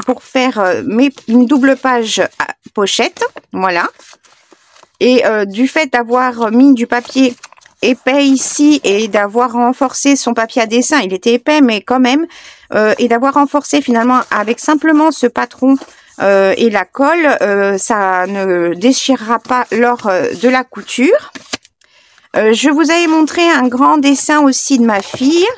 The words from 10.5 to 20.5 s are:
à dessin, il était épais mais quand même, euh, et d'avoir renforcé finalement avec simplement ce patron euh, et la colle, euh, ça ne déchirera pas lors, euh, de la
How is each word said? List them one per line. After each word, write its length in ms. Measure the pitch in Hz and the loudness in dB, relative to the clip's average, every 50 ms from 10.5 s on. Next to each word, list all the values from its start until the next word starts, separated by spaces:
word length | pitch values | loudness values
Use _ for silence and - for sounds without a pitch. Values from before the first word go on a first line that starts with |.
| - 254 | -2 -2
à 60 | 226 220 | -2 0
dessin, 340 | 220 240 247 - - 285 | 0 0 0 0 0 -2
il 120 | 214 185 190 | -2 -2 -4
était 200 | 185 - 233 233 | -4 -2 0 0
épais 280 | 240 - - 302 302 | 0 0 0 2 2
mais 200 | 285 240 220 202 | 2 2 2 -2
quand 180 | - - 247 262 | -2 -2 0 0
même, 260 | 254 240 254 294 330 339 - - - - - - _ - - | 2 2 2 0 -2 -4 -8 -16 -20 -20 -20 -20 _ -4 -2
euh, 200 | 208 214 214 202 - | 0 2 2 2 2
et 100 | - 226 | 0 0
d'avoir 260 | 233 240 247 269 269 | 0 0 0 0 2
renforcé 480 | 294 285 277 - 294 285 - - 294 | 2 0 0 0 -4 -4 -2 -2 -2
finalement 400 | 277 - 233 226 226 247 254 254 - - | 0 0 0 0 2 2 0 0 0 -2
avec 300 | - 208 208 214 233 - | -4 -4 -4 -4 -6 -6
simplement 520 | - - 311 294 - 320 320 302 311 320 | -2 -2 -2 0 2 2 2 2 2 0
ce 160 | 294 - - 240 | 0 0 -2 -2
patron 480 | - - 247 240 - - 254 262 269 269 - - - - - _ - - | -2 -2 -6 -6 -6 -2 0 2 2 0 -2 -8 -20 -20 -20 _ -8 -2
euh, 320 | - 196 202 196 196 190 185 - | 0 2 2 2 2 2 0 2
et 120 | - 233 | 0 0
la 160 | 208 202 185 | 0 0 -4
colle, 520 | _ - - 277 277 330 349 320 285 240 - | _ -4 -2 0 0 2 2 2 0 0 0
euh, 360 | - 208 202 202 196 196 202 190 | 0 0 0 0 0 0 -2 -2
ça 500 | - - 233 208 196 190 185 180 180 190 | -2 -2 -2 -2 0 0 0 -2 -2 -4
ne 460 | 202 196 190 190 180 175 170 175 165 | -4 -4 -2 -2 0 0 0 -2 -2
déchirera 640 | 175 190 247 262 - - - 262 240 220 214 240 220 | 0 0 0 0 0 0 -2 -2 -2 -2 -4 -4 -4
pas 260 | - - 254 254 233 - | -2 -2 -4 -4 -2 -4
lors, 360 | - 226 240 240 240 240 - 214 | -2 0 0 0 0 -2 -2 -2
euh, 260 | 185 180 143 - - 175 | -2 0 -2 -4 -4 -2
de 80 | 196 | 0
la 140 | 247 | 0